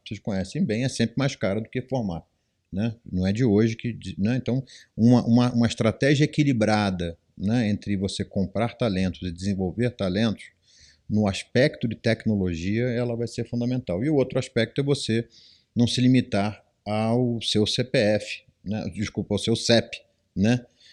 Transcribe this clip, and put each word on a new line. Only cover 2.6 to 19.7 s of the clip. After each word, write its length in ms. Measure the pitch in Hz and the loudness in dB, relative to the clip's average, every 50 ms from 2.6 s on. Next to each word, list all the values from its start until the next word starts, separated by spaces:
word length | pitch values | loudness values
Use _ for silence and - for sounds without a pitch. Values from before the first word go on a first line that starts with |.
| _ _ | _ _
né? 240 | - 92 107 117 110 - - - | -4 -2 -2 -2 -4 -6 -10 -6
Não 160 | - 90 90 | -4 -2 0
é 60 | 95 101 | 0 0
de 120 | 107 131 | 2 4
hoje 300 | 120 98 104 117 113 113 | 4 6 6 4 4 0
que, 220 | - - 120 110 71 - 95 - - | -2 -6 -8 -8 -8 -10 -10 -6 -2
né? 180 | 95 107 123 | -2 -2 -2
Então, 260 | 131 - - 117 131 135 - - - - _ _ | -2 -2 -2 -2 -4 -4 -6 -12 -20 -20 _ _
uma, 300 | - 107 120 123 120 101 | 4 6 6 6 6 6
uma, 280 | 123 117 120 123 123 123 | 4 4 4 4 4 2
uma 120 | 117 117 | 2 2
estratégia 580 | 110 - - 117 113 110 - - 139 151 135 151 | 2 2 0 0 0 0 2 2 2 2 4 2
equilibrada, 920 | 147 151 - 151 143 139 117 107 104 107 107 104 98 95 87 87 85 82 - _ _ _ | 2 2 0 0 2 2 2 2 2 2 2 2 0 0 -2 -4 -6 -8 -10 _ _ _
né, 340 | - 92 98 113 127 117 104 | -6 -2 0 0 0 0 0
entre 260 | 104 95 - 98 101 | -2 -2 -4 -4 -4
você 300 | 95 98 95 - - 101 | -2 -2 -4 -4 -6 -6
comprar 500 | - - 101 95 87 - 101 113 117 - | -4 -2 -2 -2 -2 -2 -2 -2 -2 -2
talentos 460 | - 127 117 98 92 92 92 85 - - | -2 -2 0 0 2 0 0 -2 -4 -6
e 100 | 90 87 | -8 -8
desenvolver 580 | 85 95 101 98 92 95 90 - 107 120 123 117 | -6 -4 -4 -2 -2 -2 -2 -2 -2 -2 -2 -2
talentos, 480 | - 101 92 90 101 113 113 101 - - - _ _ _ _ _ _ - - _ _ _ - | -2 -4 -2 0 0 0 0 -2 -4 -8 -18 _ _ _ _ _ _ -20 -20 _ _ _ -2
no 180 | 107 107 107 101 | 0 0 2 2
aspecto 580 | 95 - - _ - 123 131 151 147 - - | 0 -2 -6 _ 2 2 2 2 2 -2 -6
de 80 | 117 107 | -6 -6
tecnologia, 880 | - - 120 113 - - 113 107 101 95 90 87 80 82 95 104 113 120 | -2 0 0 0 0 0 0 0 0 0 -2 -2 -2 -4 -2 -2 -2 -2
ela 300 | 127 117 120 123 123 117 | -2 -2 -4 -4 -4 -4
vai 120 | 113 117 | -4 -6
ser 180 | 117 - - 117 | -6 -6 -8 -8
fundamental. 580 | - - 120 120 120 127 131 - - 87 90 117 | -6 -4 -4 -2 -2 -2 -4 -4 -4 -4 -2 0
E 60 | 151 | 0
o 60 | 160 | 2
outro 240 | 139 127 - - 131 | 2 0 0 -2 -4
aspecto 420 | 123 - - 120 113 110 - - | -4 -2 -2 -2 -2 0 -2 -2
é 40 | 139 | -2
você 440 | 139 143 - - - 110 113 117 - _ - - - _ _ _ _ - | 0 -2 -2 0 -2 -2 -2 -2 -4 _ -20 -20 -20 _ _ _ _ 0
não 100 | 113 120 | 2 2
se 140 | 113 - - | 2 2 4
limitar 640 | 127 127 127 127 117 - - 101 98 107 107 - _ _ _ _ - | 4 4 4 4 2 2 0 -2 0 -2 -4 -8 _ _ _ _ -8
ao 520 | 104 104 107 110 113 113 123 127 120 117 113 - | -4 -2 -2 0 0 2 2 0 0 -2 -4 -4
seu 240 | - - 104 107 | -2 0 2 2
C 180 | 101 - - 123 | 2 0 -2 -2
P 140 | - - 139 | 0 0 2
F, 440 | 107 104 107 104 - - - - - _ _ _ - | 2 4 2 0 -2 -4 -12 -14 -14 _ _ _ -10
né? 240 | 90 104 107 - 98 85 | -6 -6 -6 -6 -6 -6
Desculpa, 400 | 92 107 - - - 98 - 104 | -6 -6 -6 -6 -6 -4 -2 -2
ao 40 | 98 | -2
seu 160 | - - 117 | 0 0 -2
cep, 360 | 117 - - | 0 2 4